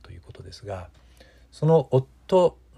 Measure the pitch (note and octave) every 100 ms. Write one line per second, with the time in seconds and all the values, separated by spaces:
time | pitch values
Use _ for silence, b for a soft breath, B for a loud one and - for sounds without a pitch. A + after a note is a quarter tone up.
0 | - E2+ - - F2+ - G2+ F#2+ F2+ _
1 | b b b b b - D#3 D#3+ - C3
2 | C3 _ - F#3 F3 - _